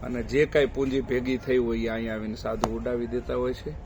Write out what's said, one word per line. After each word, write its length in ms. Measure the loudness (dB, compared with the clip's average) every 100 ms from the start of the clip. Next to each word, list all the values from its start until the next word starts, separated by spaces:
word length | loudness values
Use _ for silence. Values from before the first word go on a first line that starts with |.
અને 200 | -4 -4
જે 220 | 0 4 6
કાંઈ 200 | 6 4
પૂંજી 360 | 2 0 0
ભેગી 360 | 0 0 0 -2
થઈ 200 | 2 2
હોય, 220 | 4 0
એ 80 | 0
અહીંયા 260 | -2 -2
આવીને 220 | -4 -4 -4
સાધુ 360 | -4 -2 0
ઉડાવી 360 | 0 -2 -2 -2
દેતા 280 | -4 -2 -2
હોય 180 | -2
છે. 200 | -4 -8 -10